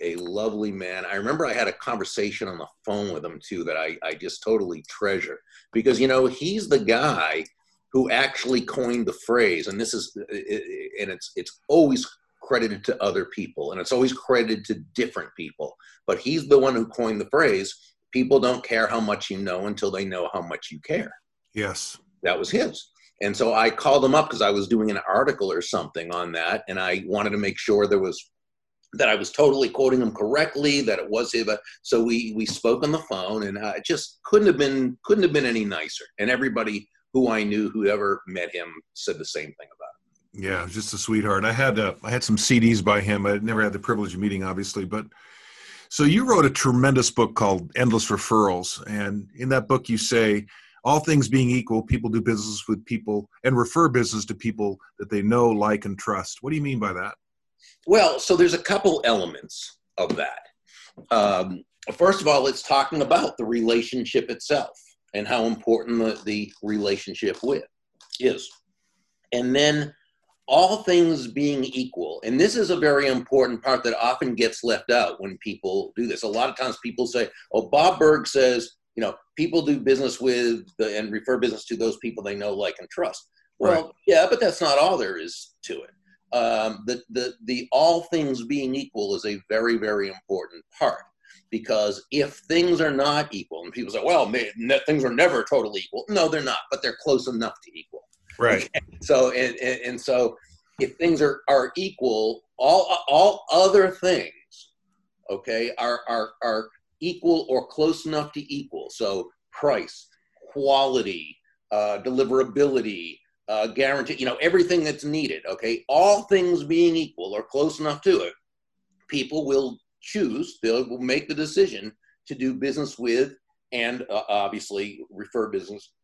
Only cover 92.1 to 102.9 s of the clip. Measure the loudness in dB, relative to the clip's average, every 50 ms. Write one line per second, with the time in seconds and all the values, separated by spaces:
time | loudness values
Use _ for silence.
92.1 | -2 -2 -2 -2 -4 -14 _ _ 0 2 4 2 2 2 2 0 0 0 2 2
93.1 | 2 0 -2 -4 -8 -12 -12 -12 -14 -14 -14 -12 -10 -10 -10 -6 -6 -2 0 2
94.1 | 4 4 4 2 0 -4 -4 -4 -8 -8 -2 0 0 0 2 2 0 2 0 0
95.1 | 2 4 4 4 4 0 -2 0 0 0 0 0 -6 -8 -10 -8 -10 -10 -6 -2
96.1 | 0 2 2 2 0 -2 -2 -2 -4 -4 -4 -6 -8 -4 -4 -6 -6 -4 0 2
97.1 | 2 2 2 -2 -4 -4 -4 -4 -6 -10 -20 -20 _ -20 -20 _ -20 -20 -20 _
98.1 | _ _ _ _ -6 0 2 2 2 2 0 -4 -6 -8 -8 -8 -18 -16 0 2
99.1 | 4 4 4 4 2 0 0 -2 -2 -4 -4 -4 -4 -4 -6 -8 -10 -8 -2 0
100.1 | 2 2 2 2 0 -4 _ _ _ _ _ _ _ -4 -4 -4 -2 _ 2 2
101.1 | 2 4 2 2 0 -2 0 2 4 4 4 2 -4 -6 -6 -6 -6 -2 -2 0
102.1 | 0 2 0 0 -2 -4 _ _ _ 0 4 6 6 6 6 2